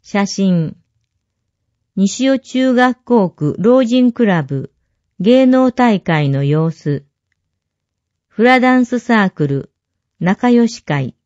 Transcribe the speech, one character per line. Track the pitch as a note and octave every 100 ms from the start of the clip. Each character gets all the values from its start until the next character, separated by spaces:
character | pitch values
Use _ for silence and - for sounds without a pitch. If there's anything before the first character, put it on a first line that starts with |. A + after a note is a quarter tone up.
写 | - G3+ G3+
真。 | - G3 F3 D#3 - _ _ _ _ _ _ _ _ _ _ _
西 | - G3 - C4
尾 | C4+
中 | - B3+ C4
学 | B3 B3+ B3
校 | - A#3+ F#3
区 | _ D3 C#3
老 | F#3+ B3+
人 | B3 B3 B3
ク | A#3
ラ | A3 F3
ブ | C3+ C#3 B2+ _ _ _ _ _
芸 | F#3+ B3+ C4
能 | B3+ C4
大 | B3 B3 G3+
会 | - D#3 C#3+
の | C#3
様 | C#3 D3+ D#3+
子。 | D#3+ D3+ C#3+ _ _ _ _ _ _ _ _ _ _ _ _ _
フ | -
ラ | A#3 B3+
ダ | B3+ B3+
ン | B3
ス | B3
サ | - A3+
ー | G3
ク | - D3
ル | C#3 - _ _ _ _ _
仲 | F3 G3+ B3
良 | A#3+ A#3
し | -
会。 | - D3 C3 -